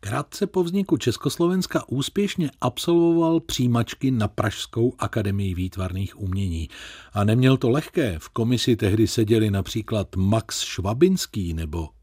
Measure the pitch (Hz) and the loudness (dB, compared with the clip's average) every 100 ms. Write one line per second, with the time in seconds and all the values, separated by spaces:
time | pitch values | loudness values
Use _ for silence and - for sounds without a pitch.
0 | 98 127 147 - 196 - 170 185 190 139 | -4 -6 -6 -4 -4 0 0 0 0 0
1 | - 110 147 - 170 185 180 - - 123 | 2 0 -2 0 2 2 0 -4 -4 -4
2 | 139 - 202 - 151 - - - - 170 | -2 0 -2 0 -4 -2 -4 -2 0 4
3 | 170 165 165 165 165 - 123 120 113 - | 4 4 2 0 -2 0 2 2 0 -2
4 | 131 127 104 - 107 - - - 120 - | 0 0 -2 0 -2 -2 -8 0 0 0
5 | - - 98 98 98 90 92 95 92 90 | -4 -2 -2 0 -2 -2 -4 -4 -6 -4
6 | 98 - 98 92 98 82 80 - - - | -6 -6 -4 -2 -2 -2 -6 -12 -18 -20
7 | - 101 101 110 131 131 127 131 - - | -8 0 2 4 4 4 2 0 0 -2
8 | 131 82 - - 113 123 - 113 104 104 | -2 -2 -8 -2 0 2 2 2 2 2
9 | 107 - 110 113 107 98 92 113 107 110 | 2 2 2 2 2 0 -2 -6 -4 -4
10 | 95 - 95 110 - - - - 92 120 | -4 0 2 2 0 -8 -6 -4 -4 4
11 | 175 190 - - 90 80 80 82 80 _ | 4 4 -2 -6 -4 -4 -4 -6 -8 _